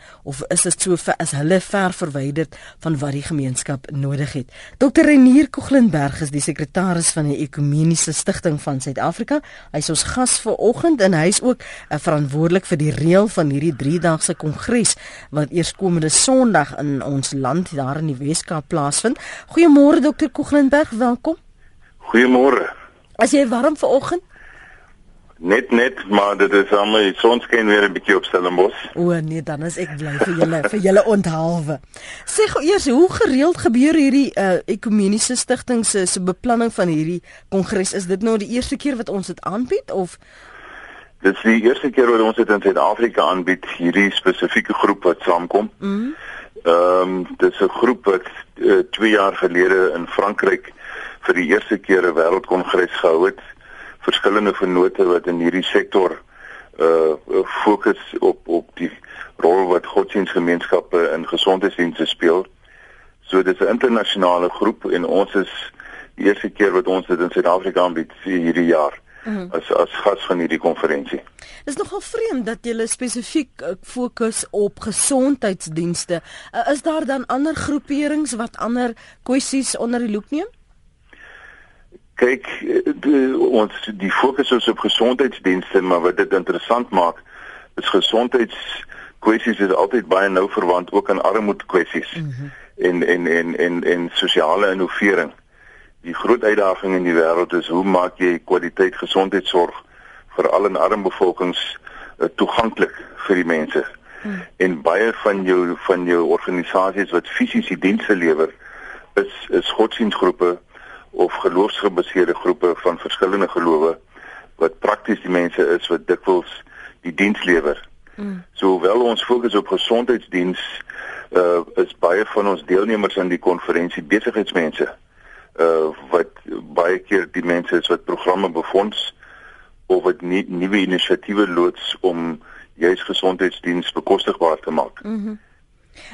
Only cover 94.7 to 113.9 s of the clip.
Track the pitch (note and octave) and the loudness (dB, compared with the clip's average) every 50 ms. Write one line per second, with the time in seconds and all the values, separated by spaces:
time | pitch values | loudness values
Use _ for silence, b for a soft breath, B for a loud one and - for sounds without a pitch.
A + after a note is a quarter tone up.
94.7 | F#2+ F#2+ F#2 E2+ - - G#2+ G2+ F#2+ F2 E2 D2+ - b b b b b b b | 0 -2 -2 -4 -2 0 2 2 2 2 0 -4 -8 b b b b b b b
95.7 | b b b b b b - E2+ E2+ - - G2 A#2+ A#2+ A#2 G#2+ G#2+ G#2 G2+ F#2+ | b b b b b b -14 -12 -10 -6 2 2 2 4 4 2 2 4 2 2
96.7 | F#2 - G2+ F#2+ F#2+ F#2 F2+ F2 E2 E2+ E2 D#2+ E2+ F2 F2+ E2+ F2+ E2+ D#2 - | 0 0 -2 -2 -2 0 0 2 2 2 2 2 2 0 0 0 -2 -4 -2 -2
97.7 | E2 F2+ F#2 G2 F#2+ F2+ F2+ F2+ - - F#2 F2+ F2 D#2+ - - F#2+ F2+ E2+ E2+ | -2 -2 0 2 2 2 0 0 -4 -2 -2 -2 -2 -2 -2 -2 -2 0 0 -4
98.7 | - - F#2+ F#2 - - - F2 - F#2+ F#2+ F#2+ G2+ F#2+ - - - F2 E2 D2 | 0 0 0 0 0 -6 -8 -2 0 0 0 0 -2 -4 -4 0 0 0 0 0
99.7 | - - - B B B B B B B B B - - - - - F#2 G2+ G2 | -4 -14 -20 B B B B B B B B B -4 -2 0 2 2 2 0 0
100.7 | F#2+ F2 D#2+ F#2+ G#2+ G#2 F#2+ F#2 - - F#2+ F2+ E2+ - F2+ F2 E2 - - - | 0 0 0 0 0 0 -2 -4 -2 0 0 0 0 0 -4 -4 -4 -6 -8 -10
101.7 | - B B B B B B B B B - - - - G#2 - - - A2+ A2 | -14 B B B B B B B B B -4 -4 0 -2 -2 0 0 0 0 -2
102.7 | - - F#2 - - - - - - - - - G2 F2+ E2+ E2 E2 D#2+ D#2 D#2 | 0 -2 -2 -2 -2 -14 -18 -18 -16 -12 -2 -2 0 0 0 0 0 -2 -2 -2
103.7 | - - C2 - - _ B B B B B G#3+ G3 F#3 B B B - F#2 F#2 | -4 -4 -4 -4 -12 _ B B B B B -10 -10 -10 B B B -2 -2 0
104.7 | F2 D2+ - E2 E2+ G2 A2+ A2+ G#2+ - - G#2+ G2 G2 F#2+ F#2 F#2 F2+ F2+ F2 | 0 0 0 0 2 2 0 0 -2 0 -2 0 0 0 0 2 2 2 2 0
105.7 | E2+ - - - F#2+ F2+ F2+ E2+ F2 F2 E2+ D2 E2+ F2 - - F#2 F2 D#2+ - | -4 -6 -2 -2 -2 0 2 2 2 2 2 2 0 0 0 -4 -4 -4 -4 0
106.7 | - G2 F#2 G2 F#2 G2+ F#2+ - - E2+ - - - - - - - A#2 - - | 0 0 0 0 -2 -4 -4 -2 -2 -4 -4 -4 -2 -2 -2 0 0 -4 -2 -2
107.7 | F#2+ D#2 E2 F#2+ G#2 A2 - - G#2 F2+ E2+ E2 D#2 D2+ D#2+ - - B B B | -6 -2 0 0 0 0 0 0 0 2 2 2 2 2 0 -2 -4 B B B
108.7 | B B B B B B B B B G2+ G2 G2 - - - - F#2 F2+ - - | B B B B B B B B B -4 -4 -4 -8 -16 -8 -2 -2 -2 -2 -2
109.7 | - - A2 A2 - - A#2 G#2 - - F#2+ F#2 - - F#2 F2+ F2 - _ B | 0 0 0 0 0 -2 -2 -2 0 0 0 0 2 2 0 0 0 -4 _ B
110.7 | B B B B B B B B - - F2+ F2 - - - F#2 E2+ F2+ G2+ G#2+ | B B B B B B B B -2 0 0 0 0 -2 -4 0 2 2 0 0
111.7 | - - G#2 G2+ F2+ F2 F2 - - F#2 F2+ E2 E2 - - F2+ F2 - - F2 | 0 -2 -2 0 0 0 -4 -2 0 0 2 2 0 -2 -2 -2 -2 0 0 0
112.7 | E2 - - F2+ E2+ E2 - - - - - F#2 G2 G2+ F#2+ E2+ - E2+ E2+ E2+ | 0 0 -2 -2 -2 -2 -8 -10 -2 -2 0 0 2 0 -2 -2 -2 -2 2 2
113.7 | D#2+ D2+ D#2 E2 | 2 2 2 0